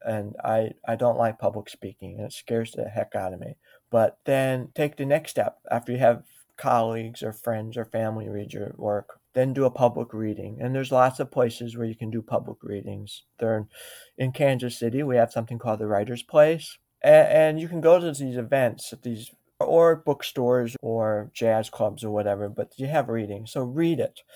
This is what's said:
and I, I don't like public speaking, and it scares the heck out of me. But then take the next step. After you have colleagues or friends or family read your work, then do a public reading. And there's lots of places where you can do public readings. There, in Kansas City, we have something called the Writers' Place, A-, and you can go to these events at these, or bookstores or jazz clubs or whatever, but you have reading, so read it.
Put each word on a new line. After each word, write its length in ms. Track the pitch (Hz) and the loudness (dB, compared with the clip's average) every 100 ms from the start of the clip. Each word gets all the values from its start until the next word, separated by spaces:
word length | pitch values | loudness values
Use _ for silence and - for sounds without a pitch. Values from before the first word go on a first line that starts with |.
and 340 | - 107 101 - | -6 -6 -6 -6
I, 320 | 117 110 110 - - | -2 0 -2 -4 -6
I 80 | |
don't 240 | 117 123 - | 0 2 2
like 220 | 113 107 | 0 0
public 280 | 107 107 - | -2 -4 -10
speaking, 460 | - 98 - 95 107 | -12 -14 -14 -14 -12
and 100 | 107 | -12
it 60 | |
scares 380 | - - 113 113 | -12 -4 -4 -4
the 180 | - - | -6 -6
heck 280 | 104 107 101 | -6 -4 -4
out 180 | 92 | -6
of 60 | 92 | -8
me. 160 | - - _ _ _ | -12 -16 _ _ _
But 280 | 113 - - | 2 2 0
then 440 | - 135 131 127 120 - | -2 0 0 -2 -4 -4
take 200 | 147 - | -4 -2
the 80 | |
next 280 | 139 156 156 | 0 0 0
step. 260 | - 104 - - | -2 -2 -4 -4
After 220 | 120 123 | -4 -2
you 80 | 123 | 2
have 260 | 120 117 - _ _ - | 4 2 -2 _ _ -6
colleagues 640 | 131 120 113 113 113 117 | 0 2 2 -2 -8 -8
or 100 | 113 | -10
friends 440 | 110 120 110 110 117 | -6 -4 -4 -4 -8
or 80 | |
family 440 | 113 113 110 110 104 | -6 -4 -4 -4 -6
read 240 | 104 104 | -8 -8
your 220 | 104 101 - | -10 -10 -6
work, 420 | 104 104 - - _ | -4 -4 -6 -18 _
then 200 | 127 131 | -2 0
do 120 | 131 | 2
a 60 | 131 | 0
public 440 | - 120 127 113 | 4 2 2 -6
reading. 440 | 110 107 104 98 113 | -6 -6 -6 -10 -8
And 120 | 123 | -4
there's 200 | 135 131 | -4 0
lots 260 | 127 131 131 | 4 4 2
of 140 | 131 | -4
places 440 | - 120 - 117 117 | 0 0 -2 -10 -6
where 100 | 113 | -6
you 100 | 110 | -6
can 140 | 110 | -8
do 120 | 117 | -8
public 400 | - 113 - - | -4 -4 -4 -12
readings. 640 | - 101 98 101 104 - _ - | -10 -10 -8 -12 -12 -18 _ -4
There, 280 | 113 110 104 - - - - - | 0 0 -4 -14 -20 -20 -14 -6
in 140 | 131 | -4
Kansas 480 | 131 139 127 123 - | 2 2 2 -2 -4
City, 240 | 117 131 | -2 -2
we 140 | 147 123 | 2 4
have 160 | 117 | 2
something 260 | 120 113 120 | 0 -6 -6
called 220 | 120 107 | -4 -4
the 80 | 107 | 0
Writers' 340 | 101 110 120 | 0 -2 -6
Place, 560 | - 156 151 165 - - _ _ | 2 6 6 4 -6 -20 _ _
A-, 60 | 139 | 8
and 520 | 156 147 156 156 156 | 8 8 6 4 2
you 80 | 165 | -4
can 120 | 170 | 2
go 180 | 160 175 | 6 6
to 140 | 170 | 4
these 240 | 139 135 123 | -4 -6 -6
events 560 | 113 139 123 - - | 0 2 2 0 -12
at 100 | 113 | -10
these, 280 | 123 110 113 _ _ - | -8 -8 -10 _ _ -4
or 380 | - 165 170 160 | 4 6 6 4
bookstores 800 | 156 139 - 139 123 123 117 - | 0 -4 -4 -2 2 2 0 -6
or 480 | 113 113 107 107 104 | -4 -2 0 -2 -6
jazz 360 | - 113 110 107 | -2 2 2 0
clubs 340 | - 107 101 | -2 -4 -4
or 60 | 107 | -4
whatever, 380 | 104 104 101 104 | -2 -2 -2 -4
but 240 | 110 123 - | -6 -8 -8
you 100 | 135 | -2
have 220 | 156 117 | -2 0
reading, 380 | 113 104 101 113 | -2 -4 -8 -8
so 160 | 143 | -6
read 380 | 123 143 165 147 | -4 0 0 0
it. 200 | - - _ | -2 -6 _